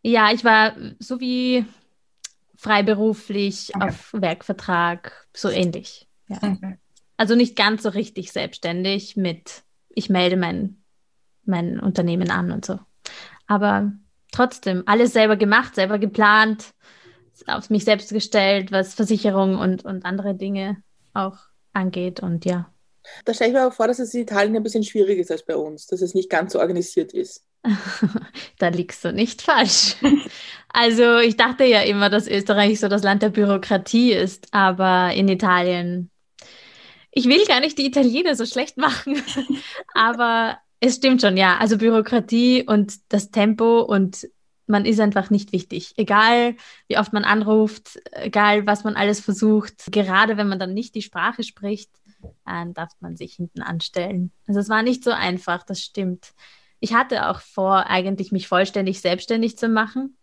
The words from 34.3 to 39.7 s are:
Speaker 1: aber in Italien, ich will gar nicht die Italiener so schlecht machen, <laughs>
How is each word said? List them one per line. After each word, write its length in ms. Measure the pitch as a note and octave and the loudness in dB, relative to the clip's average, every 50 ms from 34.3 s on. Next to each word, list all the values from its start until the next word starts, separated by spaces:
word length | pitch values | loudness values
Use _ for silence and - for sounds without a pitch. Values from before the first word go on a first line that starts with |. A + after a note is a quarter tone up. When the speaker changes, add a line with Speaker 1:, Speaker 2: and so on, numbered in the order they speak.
| - - - _ - | -4 -12 -12 _ 0
Speaker 1:
aber 580 | G#3 G3 F#3+ F#3 F3+ F#3+ F#3 F#3 F3+ F3+ F3+ | 2 2 2 2 2 2 4 4 4 2 2
in 160 | - - G3 G3 | 2 2 2 2
Italien, 840 | F#3+ F#3 A3 F#3 F3+ F3+ F3+ F3+ F3+ F3 F3 F3 F3 F3+ F3 - _ _ _ _ _ - - - - - - - - - - - - _ _ _ | 2 2 2 2 2 4 2 0 -2 -2 -4 -4 -6 -6 -8 -10 _ _ _ _ _ -20 -20 -20 -20 -20 -20 -20 -20 -20 -20 -20 -20 _ _ _
ich 160 | - C4+ A#3+ | -2 0 4
will 180 | B3 C#4 F4+ G#4 | 4 6 6 6
gar 140 | F#4+ C#4+ B3 | 4 2 2
nicht 160 | C#4 D#4 D4 | 0 -2 -2
die 80 | - C4+ | -2 -4
Italiener 500 | C#4 B3+ C#4+ C4+ B3 A3+ D4 F4+ E4+ C#4+ | 0 2 2 2 2 2 0 0 0 0
so 120 | - A3+ | -2 -4
schlecht 320 | B3 - B3 B3 - _ B3+ | -6 -4 -6 -6 -6 _ -2
machen, 440 | D4 D4+ B3 - - C#4 C#4+ C#4+ B3+ - - C4+ C4 - C4+ | -2 -2 -2 -4 -6 -6 -6 -6 -6 -6 -8 -8 -4 -4 -6
<laughs> 380 | C4+ - - | -6 -6 -14